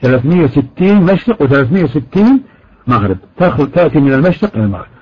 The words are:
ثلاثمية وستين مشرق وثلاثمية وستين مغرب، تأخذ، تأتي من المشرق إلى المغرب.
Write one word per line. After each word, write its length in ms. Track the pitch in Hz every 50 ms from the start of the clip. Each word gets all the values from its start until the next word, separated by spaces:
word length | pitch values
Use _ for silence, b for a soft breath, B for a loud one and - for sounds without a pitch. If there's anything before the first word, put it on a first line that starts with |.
| -
ثلاثمية 420 | 127 127 123 123 143 175 180 160
وستين 580 | 127 - 143 131 - - - 180 196 208 208 175
مشرق 400 | 180 196 180 - 240 220 - 147
وثلاثمية 420 | 127 139 139 135 117 165 196 175
وستين 580 | 135 - 151 - - - 185 208 240 269 262 b b b b b b b b b
مغرب، 300 | 120 123 113 101 101 92 92 - - _
تأخذ، 300 | - - 180 - 147 143
تأتي 340 | 131 - 175 175 151 - 156
من 120 | 139 139 135
المشرق 380 | 135 143 185 170 - - 208 -
إلى 100 | 110 107
المغرب. 220 | 101 98 90 - - b b